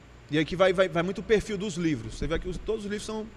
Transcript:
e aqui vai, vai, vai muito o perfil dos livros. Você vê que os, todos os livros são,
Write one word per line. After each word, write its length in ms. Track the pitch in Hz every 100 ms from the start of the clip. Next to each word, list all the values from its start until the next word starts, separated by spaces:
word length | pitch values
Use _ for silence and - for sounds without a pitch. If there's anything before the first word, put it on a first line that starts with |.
| - - -
e 80 | 143
aqui 160 | 156 175
vai, 160 | 190
vai, 160 | 185 190
vai 160 | 160
muito 160 | 170 196
o 40 |
perfil 340 | 202 214 - 202
dos 180 | 214 160
livros. 420 | 165 135 110 -
Você 100 | 143
vê 120 | 160
que 80 | 180
os, 100 | 170
todos 280 | - 220 202
os 40 |
livros 160 | 208 202
são, 200 | 220 220